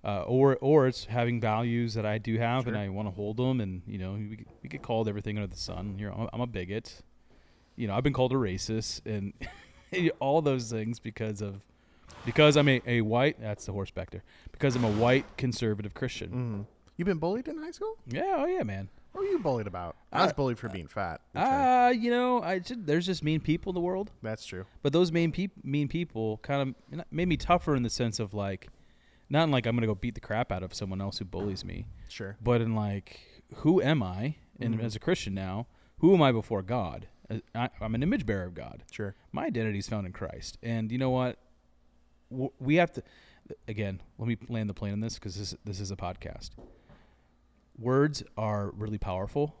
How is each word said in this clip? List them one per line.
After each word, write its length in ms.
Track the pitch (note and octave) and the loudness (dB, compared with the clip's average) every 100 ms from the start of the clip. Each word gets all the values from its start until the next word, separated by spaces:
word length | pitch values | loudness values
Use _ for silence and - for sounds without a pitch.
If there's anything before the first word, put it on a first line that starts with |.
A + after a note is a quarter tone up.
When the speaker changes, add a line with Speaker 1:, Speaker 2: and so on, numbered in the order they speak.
Speaker 1:
uh, 180 | G#2+ G2+ F2 | -2 -4 0
or, 300 | B2+ C#3 B2+ | 6 6 6
or 280 | C3+ D3+ C3 | 6 6 6
it's 180 | B2 - | 0 -4
having 360 | A#2+ A#2+ A#2+ | 0 0 0
values 540 | A2 G#2+ A#2+ A#2 A#2 A2 | 0 0 2 0 0 -2
that 100 | G#2+ | -2
I 140 | G#2+ | -2
do 180 | G#2+ A2+ | 0 0
have 300 | A#2 B2+ B2 | 2 0 0
and 80 | G#2+ | -2
Speaker 2:
Sure. 80 | |
Speaker 1:
I 60 | G2+ | -4
wanna 200 | F#2+ G#2+ | -4 -6
hold 280 | F2+ G#2 A2 | -4 -4 0
'em, 200 | B2+ C3 | 2 2
and, 200 | G2+ F2+ E2 | -2 -6 -8
you 100 | G2+ | -8
know, 160 | F#2 | -6
we, 320 | G2+ G#2 A2 - - | -6 -8 -10 -16 -16
we 80 | C3 | -12
get 140 | - | -12
called 240 | - A2+ A2 | -2 0 0
everything 280 | G#2 G#2 G#2 | -2 -4 -4
under 100 | G2 | -6
the 100 | - | -8
sun. 400 | - F2 G2+ G2 | -8 -8 -8 -6
You're, 140 | G#2 | -8
I'm 280 | F#2+ A2+ A2+ | -6 -6 -4
a 40 | B2 | -4
bigot. 540 | G#2+ F2+ G#2 - - - _ _ - _ _ _ - | -4 -4 -6 -8 -20 -20 _ _ -20 _ _ _ -6
You 120 | A2+ | -2
know, 80 | G2+ | 2
I've 80 | |
been 100 | C3+ | 2
called 180 | C3 B2+ | 2 2
a 20 | C3+ | 4
racist 720 | A2 F#2 - A2 - - - | 0 -2 -2 -2 -4 -8 -6
and 280 | G#2+ G2 - | -4 -6 -8
<laughs> 800 | - - - - - F#3 E3 - | -12 -12 -20 -20 -6 2 2 2
all 220 | C3+ D3+ | 2 4
those 280 | D3 C3 A2+ | 4 2 -2
things 300 | A2+ A2 A#2 | -4 -4 -4
because 420 | A#2 - A2 G2+ | -8 -6 -6 -4
of, 200 | G#2 G2 - _ _ _ - - - | -6 -8 -16 _ _ _ -20 -10 -2
because 320 | A#2 D3+ D3+ | 8 10 10
I'm 100 | C#3+ | 6
a, 140 | B2+ B2 | 4 4
a 160 | A#2+ | 2
white, 380 | G#2+ A2+ C#3 - | 4 4 2 0
that's 260 | A2 G#2 - | -6 -6 -6
the 60 | |
horse 200 | G2 F#2+ | -6 -6
back 180 | - - | -8 -10
there, 120 | F2 - - - | -12 -16 -20 -20
because 240 | - C#3 B2 | 0 2 4
I'm 80 | |
a 80 | A#2 | 2
white 340 | G#2 A#2+ C3 - - | 6 6 6 2 -4
conservative 560 | C3 A2+ A2+ G#2 G#2 | -2 0 0 0 -4
Christian. 360 | - B2 - - | -6 -6 -6 -6
Speaker 2:
Mm-hmm. 320 | B2 A#2+ G#2 G#2 _ _ - | -4 -4 -6 -8 _ _ -4
You 80 | F3 | 0
been 140 | E3+ | 0
bullied 280 | E3 G#3+ C4 | 0 -2 -4
in 100 | D#4+ | -8
high 140 | D#4 | -10
school? 260 | - G#4+ A4 - | -8 -8 -8 -8
Speaker 1:
Yeah, 280 | B3+ F#4 F4+ | -4 0 0
oh 60 | D4 | 0
yeah, 160 | F#4 | -2
man. 260 | G#3 G3 G3 - - | -2 -6 -8 -14 -16
Speaker 2:
What 120 | F#4+ | -6
were 60 | G4 | -2
you 80 | F4+ | 0
bullied 280 | E3+ B2 G#2 | 0 0 -2
about? 280 | F2+ F2 - _ | -6 -8 -10 _
I 120 | - | 2
was 80 | E3+ | 2
Speaker 1:
Uh, 40 | - | 2
Speaker 2:
bullied 240 | C3+ A#2 | -2 -2
for 100 | A#2+ | -6
being 180 | F#2+ D#2 | -8 -8
fat. 340 | - F2+ D#2+ _ | -6 -4 -6 _
Which 100 | - | -2
I 440 | A3+ C4+ C4 B3+ B3 | 0 2 4 6 6
Speaker 1:
Uh, 20 | |
you 200 | B3 A#3+ | 4 2
know, 300 | A#3+ B3 B3 | 2 2 2
I 180 | E3 F#3+ | 0 -4
ju-, 160 | F3 A#3+ | -4 -8
there's 300 | D#3+ D#3 F3 | 2 2 2
just 180 | F3 | -2
mean 160 | D3+ D#3 | 0 0
people 320 | - D3+ - | 2 0 0
in 40 | F#3 | -2
the 60 | |
world. 300 | F3 F#3 G#3 - | -2 -2 -6 -8
Speaker 2:
That's 240 | A2+ A2 - | -6 -6 -8
true. 200 | F#2 F#2+ - | -10 -12 -2
Speaker 1:
But 100 | D3 | 4
those 180 | D3+ F3+ | 6 6
mean 200 | E3 E3+ | 4 2
peop-, 320 | D#3 F#3+ - | 2 -4 -4
mean 240 | C3+ C#3+ C#3+ | -2 0 0
people 500 | D#3+ F3 A2 A2 G#2+ | 0 -4 -2 -2 -4
kind 320 | - C#3 C3+ B2 - | -2 -2 -2 -4 -12
of 140 | C#3+ - | -12 -6
made 160 | D3+ F3+ | -2 2
me 100 | D#3 | 2
tougher 380 | - F3 - C#3 | 4 4 4 2
in 80 | |
the 60 | A#2+ | 2
sense 300 | - A#2+ G#2+ | 0 0 0
of, 140 | G#2 | -4
like, 340 | G#2 G2 F#2+ - - - - _ _ _ | -2 -4 -4 -10 -20 -20 -20 _ _ _
not 140 | D3 D#3+ | 2 4
in, 60 | |
like, 140 | C3+ A#2 | 4 4
I'm 100 | A#2+ | 2
gonna 120 | A2+ | 2
go 80 | G2+ | 0
beat 200 | A#2+ G#2+ | -4 -6
the 60 | |
crap 300 | - G#2+ A#2+ | -4 -2 -2
out 120 | F#2+ | -4
of 100 | F2+ | -6
someone 280 | - G2 F#2+ | -6 -6 -4
else 160 | G2 - | -4 -6
who 60 | F#2+ | -8
bullies 380 | F2+ G2+ G2 F#2 | -4 -4 -4 -8
me. 220 | F2 A2 - - | -10 -10 -14 -16
Speaker 2:
Sure. 260 | - G2+ G2+ | -10 -10 -4
Speaker 1:
But 200 | A2+ A#2+ | 2 4
in, 140 | A2+ A2 | 4 0
like, 440 | G#2 G2+ - - - - _ - | 0 -2 -6 -20 -20 -20 _ 0
who 260 | D3+ F3+ | 4 4
am 200 | C3 D#3 | 4 2
I? 320 | F#2+ F2+ B2+ D#3 _ - | 0 -4 -6 -6 _ -8
And 160 | A#2 A2 | -4 -2
Speaker 2:
Mm-hmm. 100 | A#2 | -2
Speaker 1:
as 100 | G#2+ | -4
a 40 | |
Christian 340 | - F3+ - G2 | -2 -2 -2 -4
now, 320 | F#2+ G2 A#2+ - - - | -4 -6 -8 -14 -20 4
who 140 | D#3+ | 6
am 80 | F#3+ | 8
I 100 | C#3+ | 8
before 300 | A#2 - G#2 | 4 0 -4
God? 440 | F#2+ B2 F2+ A#1+ - - - | -2 -2 -2 -6 -14 -20 -8
I, 120 | A2 - A#2 | -8 -6 -4
I, 140 | B2+ - | -4 -4
I'm 120 | A2 A2+ | -2 0
an 80 | |
image 220 | D3+ A#3 B2 | 2 0 0
bearer 200 | G2+ F2+ | -2 -2
of 80 | F2 | -10
God. 280 | A#1+ - - | -12 -14 -18
Speaker 2:
Sure. 240 | - G2 - _ | -8 -8 -8 _
Speaker 1:
My 140 | - E4 | -4 -2
identity 320 | F3 A2 G2+ | 0 0 -2
is 80 | - | -2
found 160 | G#2+ F#2 | -4 -4
in 60 | |
Christ. 440 | F#2+ F2+ - - - | -8 -10 -8 -12 -10
And 280 | A#2 A2+ A2 | -4 -2 -2
you 60 | B2 | 0
know 120 | C3 | 2
what? 280 | B2+ B2+ - _ _ _ _ _ _ _ _ _ | 2 0 -4 _ _ _ _ _ _ _ _ _
W-, 200 | C3 B2 _ | -6 -6 _
we 160 | C3+ D#3+ | 2 4
have 160 | E3+ | 4
to, 100 | - - - - - - - - | 0 -14 -20 -20 -20 -18 -16 -8
again, 340 | G#2+ G2+ F#2+ - - | -4 -4 -6 -12 -8
let 100 | A#2 | -4
me 100 | A2+ - | -4 -4
land 220 | A#2 G#2 | -4 -4
the 40 | |
plane 200 | - G2+ | -4 -4
on 60 | G2+ | -4
this 180 | A2 - | -4 -6
'cause 160 | G2+ F2+ | -10 -8
this, 200 | G2 - G#2+ | -10 -10 -10
this 140 | F#2+ | -8
is 120 | G2 | -8
a 40 | G2 | -6
podcast. 560 | F2+ F#2 - - - - - - _ - _ _ _ _ _ _ _ - | -8 -8 -12 -12 -14 -16 -20 -20 _ -20 _ _ _ _ _ _ _ -6
Words 460 | A#2 C3 D3+ C#3+ - - | 2 4 4 2 -8 -4
are 340 | A2 G#2 G2+ | -2 -2 -4
really 260 | - G#2+ G#2 | -6 -6 -4
powerful. 580 | - F#2 G2+ C#3+ D3 - | -4 -4 -4 -2 -2 -4